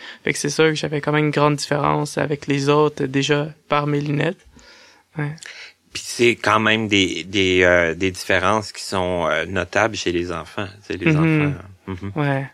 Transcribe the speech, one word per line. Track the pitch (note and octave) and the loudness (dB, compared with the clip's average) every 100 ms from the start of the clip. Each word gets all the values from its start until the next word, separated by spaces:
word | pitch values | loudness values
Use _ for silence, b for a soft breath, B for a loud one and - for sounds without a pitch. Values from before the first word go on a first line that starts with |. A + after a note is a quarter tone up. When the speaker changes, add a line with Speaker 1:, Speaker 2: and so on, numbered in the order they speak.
| B B | B B
Speaker 1:
Fait | D#3+ | -6
que | - | -4
c'est | D3 | -2
sûr | C#3+ D#3+ | 2 2
que | D3+ | 2
j'avais | D3+ D3 | -4 -4
quand | D3 | 0
même | D3+ D3+ | 2 2
une | |
grande | C#3+ D3 C#3+ | 2 2 2
différence | - D3 D3 D3+ D3 D3 | -2 0 2 0 -2 -2
avec | D3 C#3+ - | -2 -2 -2
les | C#3 C#3 | 0 2
autres, | D3 D3+ D3 C3+ | 4 2 0 -2
déjà, | C#3 C3+ D3 D3+ - - | 0 0 0 -2 -10 -2
par | D3 D3 | 0 0
mes | C#3+ | -2
lunettes. | D3 D3 D#3 F#3 _ B B B B B _ D3+ | -2 -2 -2 -4 _ B B B B B _ -8
Ouais. | D3 D#3+ B B B _ _ | -8 -8 B B B _ _
Speaker 2:
Puis | - - | -12 -8
c'est | - A#2+ G#2 | 0 2 2
quand | G#2+ G#2+ | 2 2
même | A2 A2 G#2+ | 4 2 0
des, | G2+ F#2 E2 | 0 0 -2
des, | F2 G2 F#2 F#2 | -4 0 2 6
euh, | F2+ F2 E2+ E2 | 6 6 4 0
des | F#2+ | -2
différences | F2 - F#2 F#2 G#2+ G2 | -2 0 2 2 0 -2
qui | - | -10
sont, | - G2 F2+ F2 D#2 | -6 -2 -2 -2 0
euh, | D#2 E2 | -2 -2
notables | F#2+ F2 G2+ A2 G2+ | -4 -2 0 0 -2
chez | F2+ | -2
les | F2 F2 | -2 -2
enfants. | E2 D#2 - G2 G2 | -6 -8 -10 -10 -10
C'est | - F#2 | -10 -2
les | D#3+ | 2
Speaker 1:
Mhm. | D3+ | 2
Speaker 2:
enfants. | D#3+ D#3 D3 C#3 - - - | 2 2 0 -4 -12 -16 -12
Mhm. | F#2 G2 D3+ | -10 -8 -4
Speaker 1:
Ouais. | C#3+ C3+ C3+ | -2 -2 -6